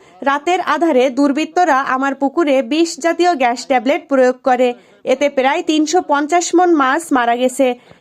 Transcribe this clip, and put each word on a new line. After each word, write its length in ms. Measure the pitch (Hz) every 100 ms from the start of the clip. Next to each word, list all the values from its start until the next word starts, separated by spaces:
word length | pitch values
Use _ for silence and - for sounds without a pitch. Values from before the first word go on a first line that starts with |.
| - -
রাতের 380 | 269 285 320 370
আধারে 500 | - 294 330 254 269
দুর্বৃত্তরা 680 | 247 285 269 311 349 359 262
আমার 340 | 277 262 277
পুকুরে 480 | 269 277 330 294 262
বিষ 380 | 233 302 330 -
জাতীয় 340 | 330 330 349
গ্যাস 320 | 302 247 247 -
ট্যাবলেট 420 | 254 233 339 -
প্রয়োগ 280 | 269 254 254
করে। 300 | 262 247 247 240 - _
এতে 240 | - 262 285
প্রায় 340 | 285 262 320
তিনশো 400 | 330 311 302 349
পঞ্চাশ 520 | - 285 294 349 349
মন 200 | 339 359
মাছ 380 | 311 262 302 -
মারা 240 | 269 233 240
গেছে। 380 | 254 254 254 247 - -